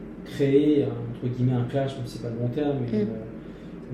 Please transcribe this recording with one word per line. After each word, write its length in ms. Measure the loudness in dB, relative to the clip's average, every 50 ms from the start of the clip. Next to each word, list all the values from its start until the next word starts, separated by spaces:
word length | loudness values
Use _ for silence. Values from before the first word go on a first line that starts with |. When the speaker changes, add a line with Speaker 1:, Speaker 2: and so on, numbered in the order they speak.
| -12 -12 -12 -12 -12
Speaker 1:
créer, 640 | -10 -2 0 2 6 6 6 8 8 6 4 4
entre 460 | 2 -2 -4 -6 -6 -6 -4 -4 -4 0
guillemets, 200 | 2 2 4 4
un 100 | 2 0
clash, 320 | 0 0 0 0 0 -2
même 100 | -6 -8
si 100 | -8 -8 -8
c'est 40 | -6
pas 80 | -6
le 60 | -4 -2
bon 80 | -2 -2
terme, 300 | 0 0 0 0 0 0
mais 180 | 0 0 0 0
Speaker 2:
Mm. 40 | 0
Speaker 1:
une, 60 | 0 -2 -6 -8 -10 -12 -12 -12 -14 -14 -14 -14 -14 -14 -12 -8 -4